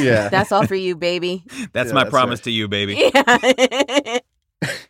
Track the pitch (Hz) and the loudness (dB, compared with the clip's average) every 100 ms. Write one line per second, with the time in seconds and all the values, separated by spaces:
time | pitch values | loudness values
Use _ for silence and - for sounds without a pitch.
0 | 135 113 101 190 208 202 220 190 185 170 | 2 2 2 0 0 0 0 -2 -4 -4
1 | 175 175 175 185 165 - 233 - 123 131 | -4 -2 -4 -6 -10 -12 -8 -6 -2 0
2 | 123 131 123 117 127 113 107 101 101 208 | 2 2 2 -2 -4 -4 -2 -2 -2 2
3 | 523 269 254 240 240 254 254 254 277 285 | 2 4 4 2 2 2 2 0 0 0
4 | 285 247 - _ _ - - - - | -2 -6 -8 _ _ -10 -8 -8 -14